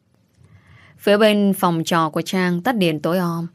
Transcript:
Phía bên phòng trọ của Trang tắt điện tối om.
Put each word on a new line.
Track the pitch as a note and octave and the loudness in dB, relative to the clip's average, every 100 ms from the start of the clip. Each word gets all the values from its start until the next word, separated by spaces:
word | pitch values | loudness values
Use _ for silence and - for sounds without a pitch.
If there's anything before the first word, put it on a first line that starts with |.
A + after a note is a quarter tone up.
| _ _ _ _ _ - _ - - _ | _ _ _ _ _ -20 _ -20 -20 _
Phía | - G3+ | 0 4
bên | G#3+ G#3 G3+ | 4 4 2
phòng | F#3+ F#3 E3 D#3+ | 2 0 -2 0
trọ | F3 D#3+ | 0 0
của | D#3+ | -4
Trang | E3 F#3+ F#3 F3 | -4 -2 -2 -2
tắt | F3 A#3+ | -2 0
điện | F3+ D#3 | 0 0
tối | D3+ F3+ | -2 -2
om. | F3 E3+ E3+ | -2 -4 -10